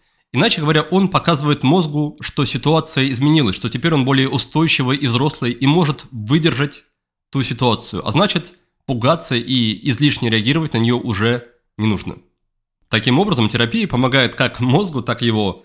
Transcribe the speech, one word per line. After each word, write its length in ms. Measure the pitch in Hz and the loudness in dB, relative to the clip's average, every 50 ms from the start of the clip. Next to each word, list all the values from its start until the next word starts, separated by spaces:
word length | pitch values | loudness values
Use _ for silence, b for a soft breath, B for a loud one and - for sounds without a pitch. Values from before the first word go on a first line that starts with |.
| _ _ _ _ _ _ - | _ _ _ _ _ _ -2
Иначе 280 | 123 - - - 180 | 0 0 0 0 0
говоря, 220 | 151 151 156 151 151 | 0 2 2 2 2
он 260 | - 185 190 196 185 | 2 2 2 2 2
показывает 540 | - - - - 170 139 147 147 143 143 - | 0 0 0 0 0 2 2 0 0 2 2
мозгу, 560 | 127 160 190 165 151 147 147 151 147 - - | 2 4 2 2 0 -2 -4 -4 -4 -6 -10
что 240 | - - - - 143 | -12 -8 -4 -2 -2
ситуация 640 | - - 120 - 143 160 160 156 - - 143 131 139 | -2 -2 -2 0 2 2 2 0 -2 0 0 0 0
изменилась, 460 | 127 113 139 147 156 160 139 101 92 | 0 0 2 4 4 4 4 2 0
что 120 | - - 120 | -2 -4 -6
теперь 260 | - 135 113 170 165 | -4 -2 -2 0 0
он 100 | 143 127 | 2 2
более 240 | 131 139 135 135 131 | 2 2 2 2 0
устойчивый 680 | 131 131 - - - 151 160 165 165 - 135 127 139 | 0 -2 -4 -2 0 0 2 2 2 0 0 0 -2
и 100 | 143 147 | 0 0
взрослый 460 | 123 113 123 139 156 - - 135 120 120 | 0 0 0 0 -2 -2 -2 -4 -4 -2
и 140 | - 135 | 0 2
может 400 | 139 151 180 175 143 147 - - - | 2 4 4 2 0 -2 -4 -10 -14
выдержать 720 | - 117 104 104 139 170 156 165 131 120 147 143 - - - _ _ _ _ _ _ _ _ _ | -12 -8 -2 0 2 2 2 2 0 0 -2 -4 -6 -10 -20 _ _ _ _ _ _ _ _ _
ту 120 | - 139 123 | -4 -4 -2
ситуацию. 640 | - 123 113 131 123 107 - - - - - - | -2 -2 -2 0 0 0 0 -4 -6 -8 -6 -4
А 40 | 123 | -2
значит, 440 | 127 151 202 196 - 180 - - - _ _ _ _ _ _ | 0 0 2 0 0 -4 -8 -10 -16 _ _ _ _ _ _
пугаться 520 | - 131 117 110 135 165 165 - - 135 | -8 -4 0 0 0 0 0 -2 -2 -2
и 520 | 117 117 - 131 127 117 110 110 - - 147 | -2 -2 0 0 0 0 0 -2 -2 -2 -4
излишне 380 | 120 104 147 143 120 - 127 117 | 0 2 2 0 0 0 -2 0
реагировать 440 | 113 113 104 123 143 165 160 143 - | 0 0 2 0 0 0 0 -2 0
на 60 | 113 | 0
нее 200 | 113 117 123 120 | 2 2 2 0
уже 480 | - 123 107 92 107 117 120 120 - - _ _ _ _ _ - | 0 -2 -2 0 0 0 0 0 -4 -10 _ _ _ _ _ -2
не 80 | 107 | 0
нужно. 300 | 110 104 90 - - - - - _ _ _ _ _ _ _ _ _ _ _ _ _ | 0 0 0 -4 -8 -12 -12 -16 _ _ _ _ _ _ _ _ _ _ _ _ _
Таким 300 | - 113 113 127 123 151 | -2 -2 0 2 2 2
образом, 300 | 202 208 165 120 110 104 | 2 2 2 0 0 0
терапия 400 | - 113 120 - - 233 214 - | 0 0 0 0 0 -2 -2 -2
помогает 480 | - 120 131 127 127 135 123 113 - | 0 0 0 2 2 2 2 0 0
как 240 | - 135 117 - - | -2 -2 -2 -2 -2
мозгу, 420 | 120 127 123 - - 175 151 123 110 | 0 2 2 2 2 0 -4 -6 -4
так 180 | - 117 117 | -4 -4 -2
и 60 | 120 | -2
его 380 | 117 110 107 104 95 85 - | 0 0 0 0 -2 -4 -6